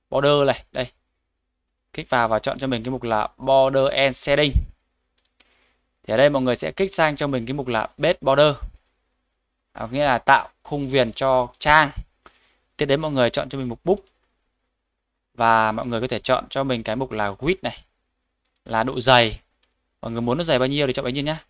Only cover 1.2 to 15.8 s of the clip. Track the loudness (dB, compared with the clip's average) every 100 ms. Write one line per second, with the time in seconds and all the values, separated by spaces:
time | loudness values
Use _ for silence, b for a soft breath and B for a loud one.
1.2 | _ _ _ _ _ _ _ -16 -2 0
2.2 | 2 0 -2 -4 -4 -4 -4 -6 -2 -2
3.2 | -2 -6 2 2 4 2 0 2 0 -2
4.2 | -2 2 2 0 -2 _ _ _ _ _
5.2 | _ _ _ _ _ _ _ _ -4 2
6.2 | 2 2 0 -2 -4 -4 -4 0 -2 0
7.2 | -4 -4 -4 -6 -4 -4 -4 -2 -2 0
8.2 | 0 4 2 0 -8 -14 _ _ _ _
9.2 | _ _ _ _ _ -12 -8 -2 0 2
10.2 | 4 4 2 _ -10 -6 0 0 0 0
11.2 | 0 2 0 -2 4 4 4 -2 -16 _
12.2 | b b b b _ -4 0 0 0 0
13.2 | 0 0 -6 -8 -8 -4 -2 -2 -4 _
14.2 | _ _ _ _ _ _ _ _ _ _
15.2 | _ 0 2 4 2 -2